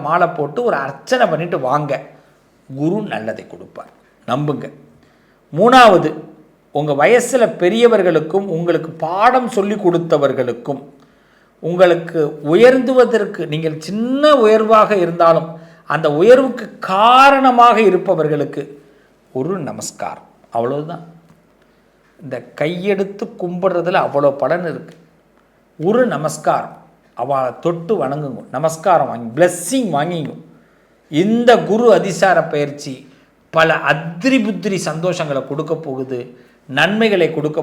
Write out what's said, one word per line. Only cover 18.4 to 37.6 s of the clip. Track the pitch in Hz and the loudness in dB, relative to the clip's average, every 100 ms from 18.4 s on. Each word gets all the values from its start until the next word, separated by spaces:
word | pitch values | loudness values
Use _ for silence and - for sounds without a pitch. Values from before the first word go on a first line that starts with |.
| 135 147 139 - _ _ _ _ _ 127 | -4 -8 -12 -18 _ _ _ _ _ -6
ஒரு | 156 190 127 | -6 -6 -8
நமஸ்காரம், | 107 - - 92 - - _ _ 117 | -10 -12 -10 -12 -12 -18 _ _ -4
அவ்வளவுதான். | 120 143 156 170 - - _ _ _ _ _ _ _ _ _ _ | -4 -4 -8 -14 -18 -20 _ _ _ _ _ _ _ _ _ _
இந்த | 139 123 - - | -14 -12 -12 -6
கையெடுத்து | 151 175 196 196 196 - 233 - | -6 -4 -2 -2 -4 -8 -12 -8
கும்பிடுறதுல | 175 175 190 175 165 185 123 | -8 -4 -2 -2 0 0 0
அவ்வளோ | 143 139 139 | 0 0 0
பலன் | 131 175 170 | -2 -2 -4
இருக்கு. | 131 - - _ _ _ _ _ _ _ - | -10 -14 -20 _ _ _ _ _ _ _ -4
ஒரு | 165 240 240 | 0 2 2
நமஸ்காரம், | 147 151 - 180 135 - - - _ _ - | -2 -6 -4 -2 -2 -4 -14 -20 _ _ -8
அவளை | 131 135 127 117 | -4 -2 -2 -4
தொட்டு | 170 165 170 202 | -4 -4 -4 -2
வணங்குங்க, | 135 147 143 - - 127 | -2 -4 -8 -12 -10 -4
நமஸ்காரம் | 156 151 196 160 127 | -4 -2 2 2 2
வாங்கி, | 117 117 120 | -6 -8 0
பிளெஸ்ஸிங் | 175 175 - 262 214 143 | 0 0 -4 -2 -2 -2
வாங்கிங்க. | 160 170 127 - - _ _ _ _ _ _ 143 | -2 -4 -8 -12 -20 _ _ _ _ _ _ 0
இந்த | 196 233 240 208 160 | 2 4 6 4 4
குரு | 214 240 180 | 2 4 4
அதிசார | - 165 190 170 - | 2 0 2 2 0
பயிற்சி | 147 139 - 143 131 - _ _ _ _ 160 | -2 -4 -6 -14 -14 -18 _ _ _ _ 2
பல | 160 151 139 | 2 2 -2
அத்திரி | 156 - - 262 262 214 | -2 -6 -4 0 2 0
புத்திரி | 180 202 190 165 | -4 -4 -4 -4
சந்தோஷங்களை | 156 180 170 156 135 131 | -4 -4 -4 -4 -6 -6
கொடுக்க | 143 156 160 131 | -6 -6 -6 -6
போகுது, | 131 131 123 120 - _ _ - 135 | -8 -8 -8 -10 -18 _ _ -6 0
நன்மைகளை | 170 214 226 190 160 | 0 2 2 2 0
கொடுக்க | 156 151 156 | 0 -4 -4